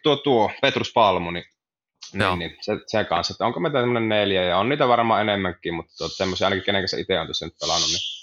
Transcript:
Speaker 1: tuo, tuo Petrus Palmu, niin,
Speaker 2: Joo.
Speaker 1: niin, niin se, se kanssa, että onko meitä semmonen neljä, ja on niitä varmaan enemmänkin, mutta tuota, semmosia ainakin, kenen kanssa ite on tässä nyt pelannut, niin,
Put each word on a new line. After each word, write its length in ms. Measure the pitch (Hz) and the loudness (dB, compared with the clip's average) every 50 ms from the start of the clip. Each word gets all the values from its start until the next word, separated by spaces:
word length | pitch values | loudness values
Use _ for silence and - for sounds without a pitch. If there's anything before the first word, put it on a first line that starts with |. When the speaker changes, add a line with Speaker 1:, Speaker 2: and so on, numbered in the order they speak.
Speaker 1:
tuo, 140 | - 151 139 | 0 0 0
tuo 340 | 139 - 147 123 110 104 92 - - | 2 2 2 4 4 4 2 0 0
Petrus 320 | 139 135 - 113 - - | 0 2 2 0 -2 0
Palmu, 380 | - 120 110 98 92 90 87 85 | 2 4 4 4 4 2 -2 -4
niin, 140 | 87 85 - - _ _ _ _ _ _ _ _ _ - - - - | -6 -8 -10 -12 _ _ _ _ _ _ _ _ _ -20 -16 -8 -2
Speaker 2:
Joo. 220 | 98 104 95 90 | 0 0 0 0
Speaker 1:
niin, 20 | 85 82 82 | -2 -4 -8
niin 80 | - - | -12 -10
se, 120 | - - 104 - - | -6 -6 -6 -6 -4
se 180 | - 110 107 95 | -2 -2 -2 0
kanssa, 280 | - 85 85 - - 92 | 0 0 -2 -2 -2 -4
että 120 | - 95 | -2 -2
onko 140 | 117 120 - | -2 -2 -2
meitä 200 | 175 156 143 127 | -4 -2 0 0
semmonen 280 | 120 123 123 117 113 110 | 0 0 0 0 0 0
neljä, 340 | 107 104 101 101 95 92 90 | 2 2 2 2 2 2 2
ja 140 | 90 87 95 | 2 2 2
on 100 | 107 131 | 2 0
niitä 200 | 151 151 139 123 | 0 2 2 4
varmaan 320 | 120 117 117 113 107 101 | 4 4 4 4 2 2
enemmänkin, 540 | 107 107 101 98 95 90 82 - - 87 85 | 2 2 0 0 -2 -4 -4 -6 -6 -6 -6
mutta 200 | 80 - _ _ - | -6 -8 _ _ -10
tuota, 160 | 82 82 - | -8 -6 -4
semmosia 320 | - 98 92 90 85 92 | -4 -2 -2 0 0 0
ainakin, 180 | 98 98 90 - | 0 0 0 0
kenen 180 | 98 101 98 | 0 0 0
kanssa 140 | 90 - - | 0 -2 -4
ite 240 | - 92 - 95 82 | -4 -2 -2 -2 -2
on 60 | 82 | -2
tässä 180 | - - - 78 | -4 -6 -8 -8
nyt 80 | 76 - - | -10 -10 -8
pelannut, 280 | 76 78 82 85 80 78 | -4 -2 0 0 0 -2
niin, 120 | 82 90 - - - - | -2 -4 -6 -8 -12 -8